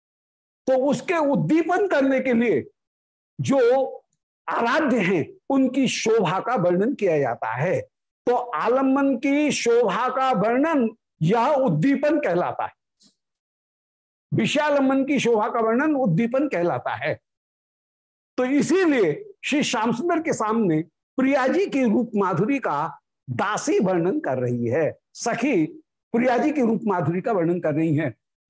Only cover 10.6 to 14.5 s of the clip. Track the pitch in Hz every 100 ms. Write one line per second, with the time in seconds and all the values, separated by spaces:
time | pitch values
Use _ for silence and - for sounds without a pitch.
10.6 | 311 302 226 - _ - 160 226 240 285
11.6 | 262 151 262 277 294 311 254 175 139 120
12.6 | 110 - _ _ _ _ _ _ _ _
13.6 | _ _ _ _ _ _ - 156 226